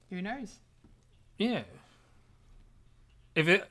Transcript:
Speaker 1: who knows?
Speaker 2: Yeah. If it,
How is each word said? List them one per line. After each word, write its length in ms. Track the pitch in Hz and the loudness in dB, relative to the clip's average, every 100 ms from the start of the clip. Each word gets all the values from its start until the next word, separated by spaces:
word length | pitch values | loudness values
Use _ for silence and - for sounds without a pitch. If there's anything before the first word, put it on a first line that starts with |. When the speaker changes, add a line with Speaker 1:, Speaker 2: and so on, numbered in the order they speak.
| - | -12
Speaker 1:
who 100 | 180 | -8
knows? 340 | 196 269 233 - _ _ - - _ - - - | -8 -8 -12 -16 _ _ -20 -20 _ -20 -12 -2
Speaker 2:
Yeah. 240 | 220 208 104 - - - - - - - - - - - - - - - - | 0 0 -6 -16 -20 -20 -20 -20 -20 -20 -20 -20 -20 -20 -20 -20 -20 -20 -6
If 140 | - 156 | 2 4
it, 180 | 190 - | 4 2